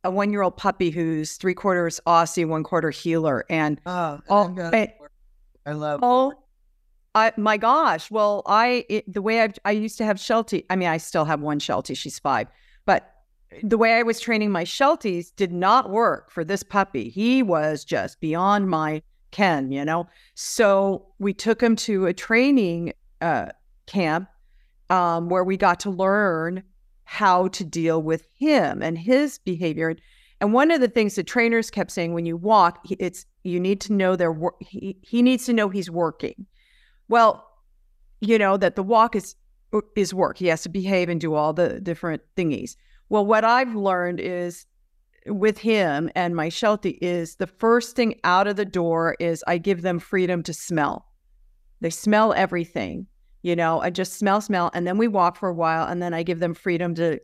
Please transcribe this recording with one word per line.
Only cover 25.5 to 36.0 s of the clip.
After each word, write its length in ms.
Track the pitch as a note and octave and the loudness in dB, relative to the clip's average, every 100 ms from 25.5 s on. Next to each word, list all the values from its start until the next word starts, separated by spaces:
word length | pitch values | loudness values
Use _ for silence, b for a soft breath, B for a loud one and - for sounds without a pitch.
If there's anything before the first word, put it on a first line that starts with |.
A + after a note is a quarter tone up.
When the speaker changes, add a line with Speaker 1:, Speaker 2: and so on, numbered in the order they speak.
| F#3+ | 2
Speaker 1:
got 220 | G3 F3 | 2 2
to 100 | G3+ | -2
learn 720 | F3+ F#3+ G#3 G3+ D#3+ E3 F#3 - _ _ _ - | -2 2 2 2 0 -4 -6 -10 _ _ _ -14
how 420 | - G3+ F3+ F#3 | 0 4 4 2
to 140 | - | -4
deal 380 | E3 E3 E3 D#3+ | -8 -2 0 0
with 240 | D#3 E3 - _ | -2 -4 -6 _
him 440 | D4+ C#4 D3+ G2 | 2 2 2 -2
and 140 | D#3 E3 | -4 -4
his 420 | F#3 C4 D4 - | 2 2 2 -4
behavior. 560 | - E3+ E3+ D3+ D#3+ E3 b b b b | -6 -4 -4 -2 -4 -4 b b b b
And 120 | G#3 | 0
one 180 | A#3 D#4 | 4 4
of 80 | E4 | 4
the 80 | A#3+ | 2
things 280 | A#3+ G#3 G3 | 2 0 -2
that 100 | D#3+ | -4
trainers 420 | B3 A#3 A#3 A3 | 0 2 0 -2
kept 200 | G#3 - | -4 -4
saying, 220 | - E3+ | -4 -4
"When 120 | E3+ E3+ | -4 -4
you 120 | E3+ | -4
walk, 420 | G3+ G#3+ F3 F3 - | 2 4 4 2 -8
he, 100 | F#3+ | -6
it's, 260 | F3+ - - _ | -6 -8 -16 _
you 160 | F#3 F3+ | -6 -2
need 220 | F#3 G3 | 0 -2
to 120 | - | 0
know 220 | G3+ F#3 F#3 | 2 2 2
they're 160 | E3+ | 0
wor-, 240 | D#3 E3+ - | 0 -4 -6
he, 380 | - G3 G3 F#3+ | -12 -12 -12 -14
he 200 | _ A#3 | _ 2
needs 240 | B3 B3+ B3 | 4 4 0
to 60 | |
know 160 | A3+ G#3 | 0 0
he's 200 | G3 F3 | -2 -6
working." 540 | E3+ | -2